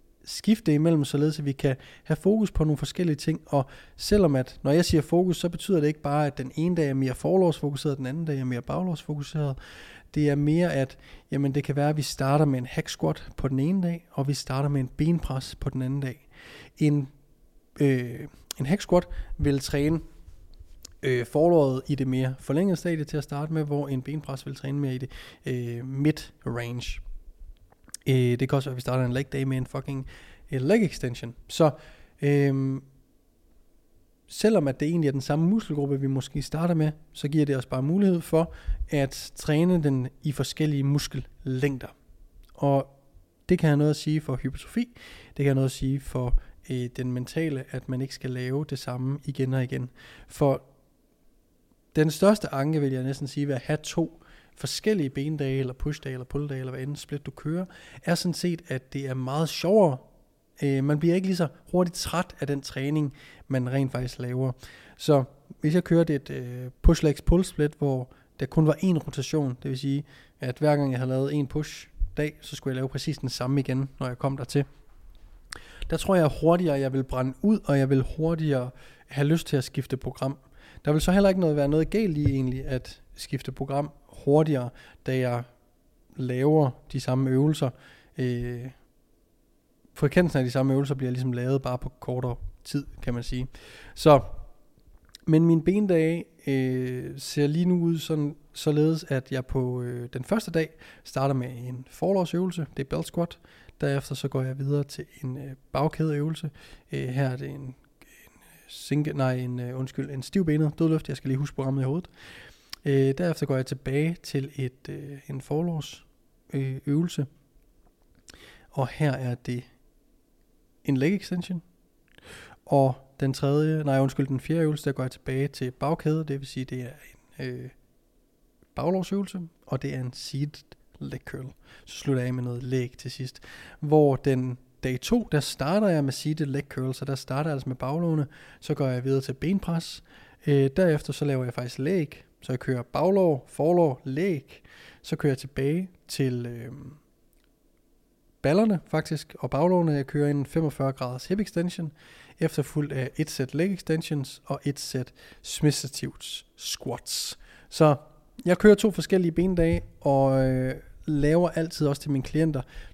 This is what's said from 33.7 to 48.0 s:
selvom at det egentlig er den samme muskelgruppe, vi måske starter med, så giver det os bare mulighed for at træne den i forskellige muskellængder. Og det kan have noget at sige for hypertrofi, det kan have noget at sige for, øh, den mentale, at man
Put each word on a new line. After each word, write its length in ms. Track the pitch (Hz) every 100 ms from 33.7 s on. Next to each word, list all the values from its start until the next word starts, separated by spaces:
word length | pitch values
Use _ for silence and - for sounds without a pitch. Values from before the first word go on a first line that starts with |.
| _ _ _ _ _ _
selvom 420 | - 214 208 139
at 120 | 131
det 80 | 147
egentlig 200 | 170 143
er 40 |
den 80 | 135
samme 280 | 127 147 170
muskelgruppe, 520 | 220 - 147 139 139
vi 60 | 135
måske 360 | 135 - 151
starter 320 | - 175 175
med, 180 | 160 151 151 -
så 160 | - 147
giver 180 | 151 147
det 100 | 131
os 100 | -
bare 160 | 131
mulighed 380 | 139 190 196 175
for 320 | - 160 165 - - - -
at 440 | 147 135 - -
træne 480 | - - 151 175 180
den 260 | 147 135 127 -
i 100 | 151
forskellige 500 | 135 135 - 151 139
muskellængder. 1040 | 139 143 - 135 - - 135 127 139 127 - - _ - - - -
Og 320 | - 143 139 - - _ - _ _ -
det 100 | 180
kan 100 | 160
have 80 | 143
noget 140 | 151
at 60 | 151
sige 240 | 151 156
for 160 | 143 131
hypertrofi, 600 | 131 139 - 233 240 - - - -
det 80 | -
kan 80 |
have 100 | 139
noget 140 | 135 135
at 40 |
sige 280 | - 135 135
for, 400 | - 131 123 - - - -
øh, 180 | 127 123 -
den 160 | 127
mentale, 520 | 123 123 160 160 131 131
at 180 | 131 -
man 140 | 127